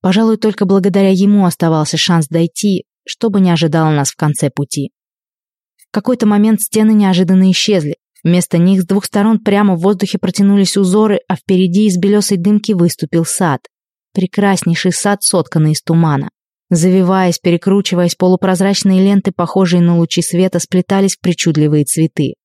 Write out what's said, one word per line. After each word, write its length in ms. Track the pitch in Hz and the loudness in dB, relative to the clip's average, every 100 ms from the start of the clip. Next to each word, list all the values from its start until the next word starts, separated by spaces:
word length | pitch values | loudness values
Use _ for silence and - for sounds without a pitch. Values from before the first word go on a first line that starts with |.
Пожалуй, 340 | 185 185 226 220 | 0 0 0 0
только 280 | 214 202 | -2 -2
благодаря 460 | 190 196 190 196 196 | 0 2 2 2 2
ему 360 | 190 202 208 185 | 2 2 4 2
оставался 500 | - 170 160 151 160 | 0 0 0 -2 -4
шанс 300 | - 170 147 | 0 0 0
дойти, 580 | 165 170 - 208 190 - _ - | -2 -2 -2 -2 -2 -6 _ -18
что 240 | - 226 | -6 -2
бы 100 | 196 | 0
ни 100 | 185 | 2
ожидало 400 | 165 160 165 156 | 2 0 0 0
нас 200 | 147 139 | 0 -2
в 60 | - | -4
конце 340 | 151 143 147 | -4 -2 -4
пути. 400 | - 143 - 139 _ _ _ _ _ _ _ _ _ | -4 -6 -6 -8 _ _ _ _ _ _ _ _ _
В 160 | _ | _
какой-то 340 | 214 226 247 214 | -6 -4 -2 0
момент 340 | 208 214 214 | 2 2 0
стены 320 | - 214 214 | -2 0 2
неожиданно 580 | 214 196 180 180 190 190 | 2 2 2 2 4 2
исчезли. 440 | 180 - 196 147 - _ _ | 2 0 -2 -2 -10 _ _
Вместо 340 | 170 175 175 175 | -2 0 0 0
них 240 | 175 196 | 2 2
с 40 | 175 | 0
двух 180 | 196 | -2
сторон 340 | - 208 214 220 | -2 -2 0 0
прямо 380 | 226 202 208 175 | 0 0 0 0
в 40 | |
воздухе 380 | 185 196 202 208 | 0 0 -2 -4
протянулись 580 | 185 185 196 202 190 202 | -4 0 2 2 0 0
узоры, 440 | 185 208 214 202 _ | 0 2 0 -2 _
а 80 | 175 | -10
впереди 500 | - 185 185 180 214 | -2 0 2 2 0
из 120 | 180 | 0
белёсой 380 | 202 208 202 196 | 0 0 0 -2
дымки 360 | 180 208 208 | 0 0 0
выступил 520 | 190 170 - 151 165 | 0 0 -2 -4 -2
сад. 360 | 165 - 175 135 - _ _ _ _ | -4 -2 -2 -4 -8 _ _ _ _
Прекраснейший 760 | - 185 - 202 190 - 165 185 | -6 -4 0 0 0 -2 -2 -2
сад, 320 | - 202 202 | -2 -2 -2
сотканный 480 | - 185 156 160 156 | -2 -2 -2 0 0
из 100 | 147 | -2
тумана. 480 | - 165 160 143 143 _ _ _ _ | -2 0 2 -2 -6 _ _ _ _
Завиваясь, 680 | 170 180 185 180 190 185 170 | 0 2 2 2 0 0 0
перекручиваясь, 720 | 180 170 - 196 190 180 175 | -2 0 0 0 0 -2 -2
полупрозрачные 880 | - 185 185 190 180 196 196 196 190 | 0 0 2 0 0 0 0 2 2
ленты, 280 | 190 202 202 | 4 2 0
похожие 500 | - 170 - 185 175 | -4 -4 0 2 2
на 160 | 170 170 | 2 2
лучи 240 | 165 - | 0 -2
света, 380 | 165 175 185 175 | -2 -2 0 -2
сплетались 560 | - 175 - 196 196 - | -2 -2 0 0 0 -2
в 40 | |
причудливые 640 | - 170 170 151 151 151 | -4 -2 0 0 2 0
цветы. 500 | 143 - 160 - 139 - | 0 -2 -2 -2 -6 -6